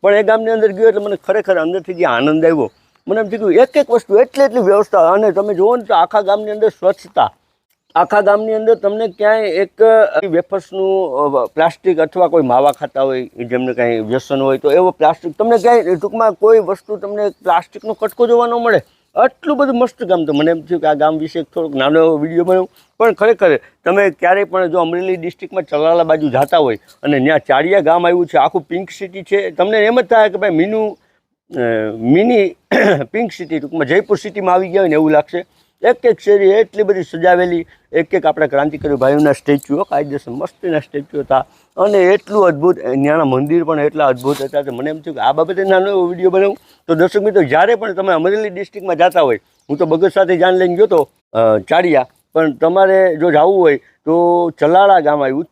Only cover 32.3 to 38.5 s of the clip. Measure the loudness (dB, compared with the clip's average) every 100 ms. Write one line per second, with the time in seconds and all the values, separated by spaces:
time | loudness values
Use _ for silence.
32.3 | 2 0 -4 _ 0 0 0 -4 -6 -6
33.3 | -8 -8 -8 -6 -6 0 -2 0 -4 -6
34.3 | -6 -2 0 0 -2 0 0 2 0 0
35.3 | -8 -10 _ _ _ -2 0 0 -2 2
36.3 | 2 4 2 0 -2 -2 -2 -4 -2 2
37.3 | 2 0 -2 -6 _ _ -6 -2 -2 -2
38.3 | -2 -2